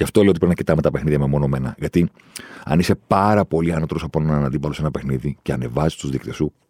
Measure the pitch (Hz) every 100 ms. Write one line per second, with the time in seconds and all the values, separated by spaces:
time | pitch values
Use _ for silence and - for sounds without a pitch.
0 | 85 107 98 82 90 85 - 78 78 71
1 | 76 73 69 71 71 67 64 - 73 87
2 | 85 - _ - - - - 80 90 98
3 | _ 98 104 104 95 80 82 82 80 80
4 | 80 80 78 73 69 69 73 71 76 65
5 | 67 65 71 67 - 65 60 62 80 -
6 | 73 65 - - 76 - _